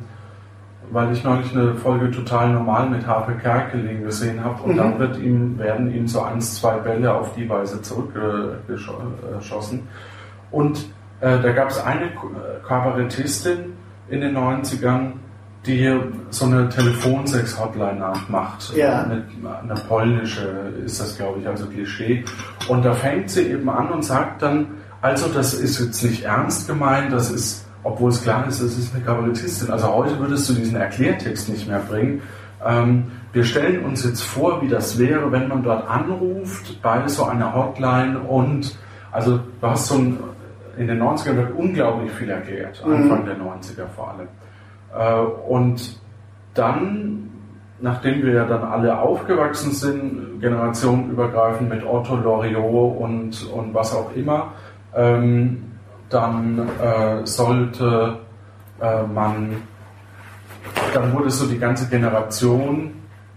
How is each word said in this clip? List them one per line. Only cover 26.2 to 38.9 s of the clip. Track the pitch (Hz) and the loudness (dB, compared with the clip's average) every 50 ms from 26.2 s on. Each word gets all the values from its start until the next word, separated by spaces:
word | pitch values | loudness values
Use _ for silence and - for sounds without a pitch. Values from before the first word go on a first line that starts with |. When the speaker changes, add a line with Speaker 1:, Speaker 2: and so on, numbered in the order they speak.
| - | 0
Speaker 1:
ernst | 104 107 131 - - - - - | 0 2 2 2 0 -2 -2 -2
gemeint, | - 147 147 139 135 135 139 139 139 | -2 -2 2 2 4 4 2 2 2
das | 131 120 - - | 2 2 2 0
ist", | - - - - - - - - - - - | 0 -2 -2 -4 -6 -8 -12 -16 -18 -8 -6
obwohl | 110 - 110 123 120 | -6 0 2 4 4
es | 120 - | 4 4
klar | - 117 110 127 135 | 2 2 0 2 0
ist, | 139 101 101 | -2 -2 0
das | 123 117 - | -2 -2 0
ist | 123 120 - - | -2 -4 -4 -4
eine | 127 120 | -4 0
Kabarettistin. | 120 120 113 117 120 117 113 120 120 104 - - 113 | 0 0 2 2 0 0 0 -2 -4 -4 -4 -2 -2
Also | 110 113 107 110 | 0 0 2 2
heute | 107 117 - 143 - 139 | 2 2 2 2 0 0
würdest | 139 143 143 139 - | 0 0 0 2 2
du | 131 123 | 2 2
diesen | 117 113 113 117 | 2 2 0 0
Erklärtext | - 110 - - 127 131 180 185 - - - - 104 104 107 | 0 -2 -2 0 2 2 2 2 0 -2 -4 -4 -4 -4 -4
nicht | 101 101 - | -6 -4 -4
mehr | 104 101 101 | -2 -2 -2
bringen. | - - 107 107 120 143 143 - - - - - - - - - - | -2 -2 0 0 0 0 0 -4 -6 -12 -14 -16 -18 -18 -14 -4 0
Ähm, | 117 120 120 117 120 123 123 123 - - - - - - | 2 2 4 4 4 4 4 2 -2 -6 -12 -14 -2 2
"wir | 123 120 | 2 2
stellen | 120 - 147 147 175 185 180 - | 4 2 2 2 4 2 2 0
uns | 139 131 120 120 | -2 -2 -2 -2
jetzt | 120 120 - | -2 -2 -2
vor, | - - - 135 151 175 165 - | -6 -6 -2 2 2 2 2 2
wie | 139 | 0
das | 127 117 107 104 101 107 120 | 2 2 0 0 0 2 4
wäre, | 123 139 156 151 143 139 | 4 4 4 2 2 2
wenn | 131 127 131 | 2 0 0
man | 131 135 131 120 | 0 0 0 2
dort | 120 110 110 110 - | 2 0 0 0 0
anruft | 113 127 151 180 185 180 185 180 185 196 190 - - - - - - - - | -2 0 0 -2 -2 -2 -2 -2 -2 -4 -6 -8 -10 -10 -12 -12 -10 -2 0
bei | 110 117 123 143 | 2 2 2 2
so | 143 139 147 131 | 0 0 0 0
einer | 117 120 117 110 113 117 | 2 2 0 0 2 2
Hotline | 127 131 - - - 131 127 127 127 131 131 135 131 | 0 0 0 -2 0 0 2 4 4 4 2 0 -2
und", | 123 - 131 131 127 147 147 135 - - - - - - | -2 2 2 4 4 4 2 0 -2 -4 -8 -12 -16 -18